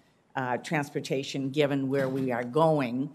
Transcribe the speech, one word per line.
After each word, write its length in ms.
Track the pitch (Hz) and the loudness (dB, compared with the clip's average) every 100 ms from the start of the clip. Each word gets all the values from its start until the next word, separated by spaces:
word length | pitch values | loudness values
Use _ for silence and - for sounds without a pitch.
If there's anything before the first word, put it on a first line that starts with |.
| _ _ _ 139 | _ _ _ -6
uh, 200 | 127 120 | -2 -2
transportation, 920 | - 147 143 143 143 135 135 147 135 | -2 -2 -2 -6 -4 -4 -4 -4 -2
given 400 | 143 139 139 135 | 2 2 2 0
where 180 | 139 131 | 0 0
we 240 | 135 131 | 0 0
are 120 | 120 | -2
going. 680 | 123 143 160 156 123 123 151 | 0 2 4 4 2 -2 -4